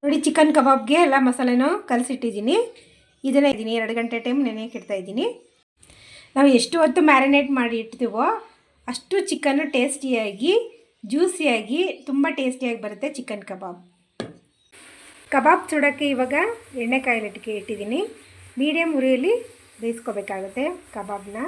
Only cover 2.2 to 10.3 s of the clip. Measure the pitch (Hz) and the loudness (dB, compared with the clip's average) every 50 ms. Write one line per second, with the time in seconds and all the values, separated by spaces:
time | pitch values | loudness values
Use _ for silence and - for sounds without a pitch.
2.2 | - 233 196 208 208 233 330 427 494 466 - - - _ _ _ _ _ _ _ | -4 -6 -6 -2 -2 0 2 2 0 -2 -4 -20 -20 _ _ _ _ _ _ _
3.2 | _ 269 247 285 277 285 269 214 226 226 226 233 226 220 226 233 233 233 240 233 | _ 0 2 4 4 4 2 0 -4 -4 -2 -2 -2 -2 -2 -4 -4 -4 -4 -6
4.2 | 226 247 247 285 277 240 220 220 220 233 - 233 185 - 202 190 180 190 190 233 | -4 -2 0 0 0 -2 -2 -6 -10 -10 -12 -14 -10 -8 -8 -8 -8 -6 -4 -2
5.2 | 339 466 480 - _ _ _ _ _ _ _ _ _ _ - - - - - - | -2 -2 -4 -6 _ _ _ _ _ _ _ _ _ _ -20 -20 -20 -20 -20 -20
6.2 | - _ _ 269 277 285 262 240 226 - - 339 320 311 - 370 330 302 285 262 | -20 _ _ 4 6 8 8 6 4 4 2 4 4 4 4 4 6 6 6 6
7.2 | 269 277 277 285 285 277 277 254 247 233 226 226 226 226 - - 247 226 190 220 | 6 6 4 4 4 2 0 0 0 0 -2 -4 -6 -8 -8 -6 -6 -4 -2 0
8.2 | 254 339 453 453 453 - _ _ _ _ _ _ _ - 247 - - _ - 392 | 0 0 0 -2 -6 -14 _ _ _ _ _ _ _ -10 -10 -10 -8 _ -2 -2
9.2 | 370 - 311 247 - 294 269 285 320 294 - 262 240 277 269 - - 262 254 226 | 0 -2 -4 -2 0 0 0 2 0 0 0 0 0 0 -2 -6 -4 -2 -2 -2
10.2 | 220 208 | -2 -4